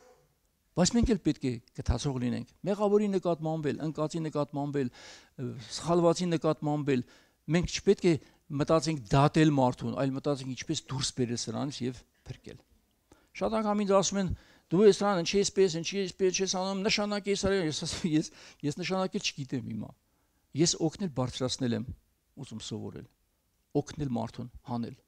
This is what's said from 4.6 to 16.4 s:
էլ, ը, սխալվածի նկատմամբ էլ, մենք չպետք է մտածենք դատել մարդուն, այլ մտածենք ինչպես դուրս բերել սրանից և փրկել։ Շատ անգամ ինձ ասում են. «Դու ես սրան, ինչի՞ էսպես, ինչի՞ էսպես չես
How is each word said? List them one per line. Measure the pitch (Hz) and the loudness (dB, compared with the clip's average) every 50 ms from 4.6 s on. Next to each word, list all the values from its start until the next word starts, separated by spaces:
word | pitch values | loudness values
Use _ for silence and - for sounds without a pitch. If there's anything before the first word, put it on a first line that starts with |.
| 143 147 143 147 | -4 -2 -2 -2
էլ, | 135 123 | -2 -2
ը, | - - - - - - - _ _ - 131 120 117 123 113 | -4 -10 -20 -20 -20 -20 -20 _ _ -10 -10 -8 -8 -10 -12
սխալվածի | - - - - 160 170 175 170 170 165 - 180 175 | -12 -12 -6 -2 2 2 4 6 4 4 4 0 0
նկատմամբ | 165 151 - 160 151 - - 151 147 151 143 143 | 0 0 2 0 0 0 0 -2 0 0 0 0
էլ, | 139 127 123 - - - _ _ _ _ _ - | 0 0 0 -4 -10 -20 _ _ _ _ _ 0
մենք | 151 180 160 - - | 0 0 0 0 -4
չպետք | - - 196 208 - - 185 | 0 2 2 2 4 4 2
է | 160 127 - - _ _ _ - | 2 2 -2 -8 _ _ _ -6
մտածենք | 151 139 151 - 160 160 135 160 160 143 113 | -4 -2 2 4 2 2 2 0 -2 -4 -2
դատել | 98 151 139 139 147 - 160 156 160 147 | 2 4 6 6 6 6 6 4 6 6
մարդուն, | 139 131 - - - - 117 113 - | 4 2 2 0 -2 -6 -6 -2 -2
այլ | 135 135 131 | -2 -2 -2
մտածենք | 135 - 151 143 127 131 131 127 | -2 -2 -2 -2 -2 -4 -8 -10
ինչպես | - - - 160 - - | -8 -6 -6 -6 -6 -6
դուրս | - 131 135 127 - | -6 -6 -4 -4 -4
բերել | - - 127 113 120 117 | -2 -2 -2 -2 -2 -4
սրանից | - - 110 113 127 147 127 - | -6 -6 -4 -4 -4 -4 -4 -4
և | 120 123 127 - - _ _ _ | -6 -6 -6 -8 -14 _ _ _
փրկել։ | - - 127 - - - - - _ _ _ _ _ _ _ _ _ _ - _ _ _ | -16 -16 -16 -16 -16 -18 -20 -20 _ _ _ _ _ _ _ _ _ _ -20 _ _ _
Շատ | - - 190 208 220 | -8 -4 -2 0 0
անգամ | 220 220 208 208 208 208 | 0 0 2 0 2 2
ինձ | 190 196 | 4 4
ասում | 196 185 - 196 202 | 4 4 4 0 0
են. | 190 165 156 - - - - _ _ - | 0 -2 -2 -6 -10 -18 -20 _ _ 0
«Դու | - 175 220 | 4 8 8
ես | 208 196 - | 8 8 8
սրան, | 202 202 202 175 | 4 2 2 2
ինչի՞ | 170 - - 202 | 0 0 2 2
էսպես, | 196 - - 202 190 190 156 | 0 2 4 4 4 4 2
ինչի՞ | 165 165 - 185 202 | -2 -6 -4 -4 -4
էսպես | 196 175 - - 196 185 180 | -4 -4 -2 0 0 0 2
չես | 180 | 0